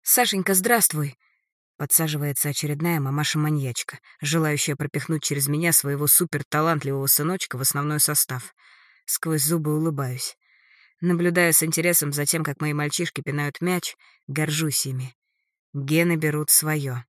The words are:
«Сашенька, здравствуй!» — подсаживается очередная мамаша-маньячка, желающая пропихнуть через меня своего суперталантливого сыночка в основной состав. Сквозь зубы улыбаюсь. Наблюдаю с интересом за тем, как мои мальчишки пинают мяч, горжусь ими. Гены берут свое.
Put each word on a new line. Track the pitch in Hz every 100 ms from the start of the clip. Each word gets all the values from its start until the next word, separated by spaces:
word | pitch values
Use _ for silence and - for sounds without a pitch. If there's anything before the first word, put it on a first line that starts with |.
«Сашенька, | - - 240 196 185
здравствуй!» — | 190 208 233 180 151 147 - _ _ _ _ _ -
подсаживается | 147 - 160 151 147 139 147
очередная | 139 147 147 170 165
мамаша-маньячка, | 135 143 151 156 151 151 135 117 - - _ -
желающая | 143 165 156 143 - 139
пропихнуть | 147 147 - 156
через | - 143 139
меня | 147 170
своего | 160 139 143 147
суперталантливого | - 170 147 - 151 160 156 139 139 135
сыночка | - 151 190 - 127
в |
основной | 131 143 147 151
состав. | - 147 - 127 - _ - - _ _ -
Сквозь | - 165 156
зубы | 143 170 151 151
улыбаюсь. | 160 143 131 127 - - _ _ _ _ _ _
Наблюдаю | 170 170 175 175 170
с | 156
интересом | 165 165 175 170 147
за | 143 147
тем, | 165
как | 151 139
мои | 151
мальчишки | 147 147 - 170 -
пинают | 139 147 143 -
мяч, | 180 180 - - - _ -
горжусь | 143 151 151 160 - 135
ими. | 131 127 _ _ _ _ _ _
Гены | 143 135 156 170 165
берут | 156 151 151
свое. | - 156 151 139 120